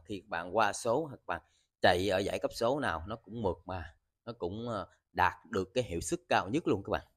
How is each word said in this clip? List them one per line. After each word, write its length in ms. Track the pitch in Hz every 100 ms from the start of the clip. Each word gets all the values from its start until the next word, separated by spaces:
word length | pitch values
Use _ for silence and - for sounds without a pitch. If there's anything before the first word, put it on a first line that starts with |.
khi 160 | - 98
các 80 | -
bạn 280 | 85 87 101
qua 160 | 104
số 340 | 98 117 123 156
hoặc 100 | 120
các 100 | -
bạn 160 | 85 _ _ _ -
chạy 260 | 104 90 98
ở 140 | 95
dải 160 | 101 -
cấp 120 | -
số 260 | - 117 147
nào 240 | 120 82 95
nó 100 | 117
cũng 260 | - 117
mượt 140 | 98 80 -
mà, 280 | 92 85 - _ _
nó 80 | -
cũng, 360 | 117 87 104 120
à, 180 | 107 85 _ _
đạt 220 | 92 90 - -
được 240 | 101 92
cái 100 | 127
hiệu 160 | 117 85
suất 200 | - 175 -
cao 200 | 117 90
nhất 200 | 139 170
luôn 140 | 104
các 80 | 104
bạn. 160 | 90 -